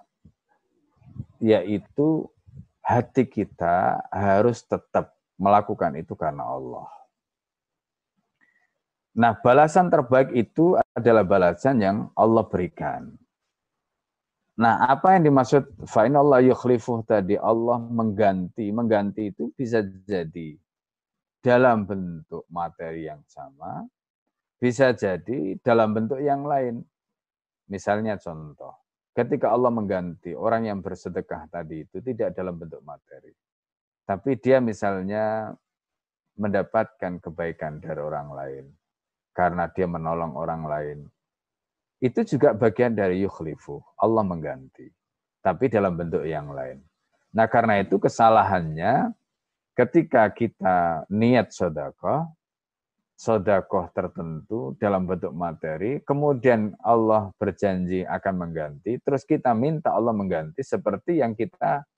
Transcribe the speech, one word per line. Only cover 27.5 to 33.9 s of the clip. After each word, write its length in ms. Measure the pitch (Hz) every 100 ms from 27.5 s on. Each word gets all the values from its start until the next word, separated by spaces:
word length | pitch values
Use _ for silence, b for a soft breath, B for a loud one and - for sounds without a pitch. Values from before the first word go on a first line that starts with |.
| _ -
Misalnya 480 | 95 - 104 110 101
contoh, 640 | - 80 78 71 67 - _ _ _
ketika 400 | - 120 143 123
Allah 160 | 120 123
mengganti 640 | 117 101 95 87 82 90
orang 400 | 71 104 113 113
yang 80 | 101
bersedekah 720 | 92 90 95 90 90 - 78
tadi 320 | 87 82 80
itu 160 | 76 95
tidak 320 | 123 117 101
dalam 240 | 87 92 85
bentuk 240 | 82 78
materi, 520 | 73 73 _ 69 _ _ _ _ _ _ _